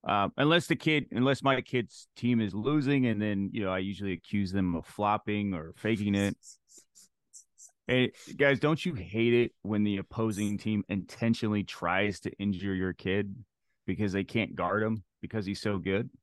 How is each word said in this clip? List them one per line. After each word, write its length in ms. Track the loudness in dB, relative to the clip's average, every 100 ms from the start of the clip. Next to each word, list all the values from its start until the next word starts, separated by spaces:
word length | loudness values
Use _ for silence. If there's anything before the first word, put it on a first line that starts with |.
Uh, 280 | 0 2 2 2
unless 280 | 4 4 2
the 80 | 0
kid, 280 | 2 0 0
unless 320 | 0 2 2
my 180 | 2 0
kid's 480 | 0 -4 -4 -12 -20 -4
team 240 | 0 2
is 140 | 2
losing, 500 | -2 0 0 2 2 2
and 140 | 2
then, 300 | 0 0 -2
you 100 | -2
know, 80 | -2
I 80 | -2
usually 340 | -2 -4 -4
accuse 380 | -6 -2 -2 0
them 240 | 0 0
of 120 | -2 -6
flopping 680 | -2 0 0 -2 -2 -2
or 220 | -4 -8 -6
faking 380 | -2 0 2
it. 220 | 2 0 -2 -14 -20 _ -20 _ -20 -20 _ _ -20 _ _ -20 _ 0
Hey, 260 | 2 2 -2 -18 2
guys, 220 | 4 4
don't 220 | 2 2
you 100 | -2
hate 400 | -6 -4 2 4
it 180 | 4 2 _
when 240 | -2 0
the 140 | 2 0
opposing 580 | -4 -2 -2 0 -2 -2
team 280 | -2 -2 -2
intentionally 760 | -4 -6 -2 0 0 0 -2
tries 540 | -2 -4 0 2 0 -2
to 120 | -8 -4
injure 360 | -4 -2 -2
your 200 | -2 -2
kid 400 | -4 -2 -2 -2 -8 -18 _ _ _ -6
because 260 | -2 0
they 120 | 0
can't 300 | -2 -2 -2
guard 280 | -2 -2 0
him 220 | 0 -2 -8 _
because 240 | -8 -6
he's 160 | -4 -4
so 160 | -2 -2
good? 320 | 0 0 -2 -10